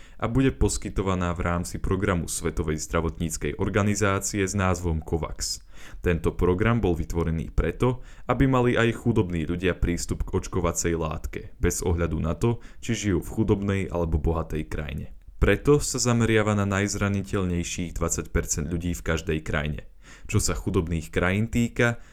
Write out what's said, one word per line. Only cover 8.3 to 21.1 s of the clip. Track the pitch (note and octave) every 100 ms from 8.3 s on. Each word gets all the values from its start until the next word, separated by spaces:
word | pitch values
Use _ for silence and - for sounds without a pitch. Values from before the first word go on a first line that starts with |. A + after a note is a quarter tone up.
| B2 C3+
mali | B2+ B2 A#2
aj | A#2 A2+
chudobní | A#2+ A2 F2+ E2+ D#2
ľudia | F2 F2+
prístup | E2+ F2 F2 - E2
k | - F#2
očkovacej | - F#2+ E2+ E2 F2
látke, | E2 D#2 D#2+ - - - -
bez | F2+ -
ohľadu | F#2 E2+ E2 D#2+
na | D#2+ E2+
to, | A#2 A#2 - -
či | -
žijú | A2 G#2 E2+ -
v |
chudobnej | - G#2+ G2+ G2+ G2 F2+
alebo | E2+ E2+ D#2+
bohatej | D#2 E2 D#2+ D#2 D#2
krajine. | D#2 D2+ D#2 E2 - - -
Preto | - G2+ - D3
sa | - C3
zameriava | B2 A#2 A2+ A2 G#2+
na | G#2 G2+
najzraniteľnejších | G2 G2+ G2 G2+ G2+ F#2+ G#2 F2+ F2 E2+ - F2 -
dvadsať | E2 - D#2+
percent | E2+ D#2+ - D2+
ľudí | E2+ F2
v | E2+
každej | - D#2+ D#2+ D#2
krajine. | - D#2+ D2+ D2+ - - - - -
Čo | G#2
sa | -
chudobných | F2 - F#2+ E2 E2
krajín | -